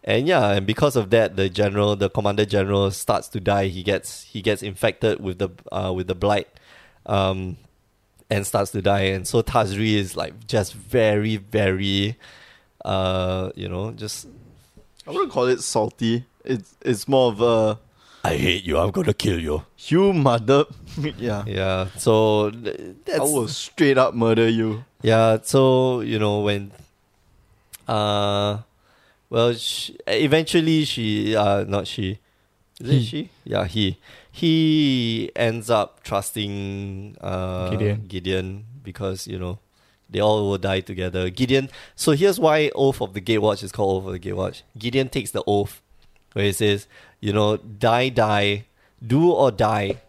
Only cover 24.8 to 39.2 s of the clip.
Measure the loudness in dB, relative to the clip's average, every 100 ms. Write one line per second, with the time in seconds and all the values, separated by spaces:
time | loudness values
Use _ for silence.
24.8 | -10 _ 2 4 4 2 2 4 6 4
25.8 | 2 0 -2 0 0 2 0 -2 -6 -16
26.8 | -20 _ _ _ _ _ _ _ _ -16
27.8 | -4 0 0 2 0 0 0 -2 -8 _
28.8 | _ _ _ _ _ 2 2 0 -6 -6
29.8 | -10 -10 -4 0 4 2 2 2 4 2
30.8 | 2 -2 -2 0 0 2 2 2 0 -4
31.8 | -4 -6 -6 -6 _ _ _ _ _ _
32.8 | 0 0 0 -6 -10 _ -6 -4 -2 -2
33.8 | -2 -4 -14 -20 _ -2 0 2 4 2
34.8 | 2 0 -2 -4 -6 -2 -2 -2 0 0
35.8 | 0 _ -6 -4 -4 -6 -6 -6 -6 -8
36.8 | -8 -10 -14 -12 -8 -6 -6 -6 -4 -2
37.8 | -2 -2 -6 -8 -2 -2 -4 -10 -16 -18
38.8 | -16 -8 -6 -6